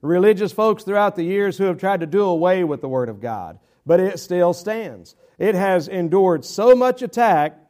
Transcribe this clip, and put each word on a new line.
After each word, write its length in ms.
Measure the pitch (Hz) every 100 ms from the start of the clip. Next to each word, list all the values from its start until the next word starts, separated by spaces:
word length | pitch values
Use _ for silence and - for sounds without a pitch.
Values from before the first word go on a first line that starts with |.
religious 500 | 143 175 202 208 208
folks 320 | - 220 214
throughout 320 | 190 202 202 190
the 80 |
years 340 | 170 196 202 196
who 60 |
have 160 | 196 175
tried 220 | 190 196
to 40 | 165
do 160 | 185
away 420 | 202 170 175 185
with 180 | 170 143
the 80 | 135
Word 200 | 131 120
of 100 | 104
God. 380 | 120 107 85 90 _ _
But 160 | - 170
it 200 | 185 185
still 340 | - 180 175
stands. 640 | 175 175 220 202 107 85 _ _ _
It 160 | 185 190
has 320 | 196 185 151
endured 580 | 185 170 180 190 160 -
so 300 | - 226 254
much 260 | 254 254
attack 580 | 247 - 233 170 151 156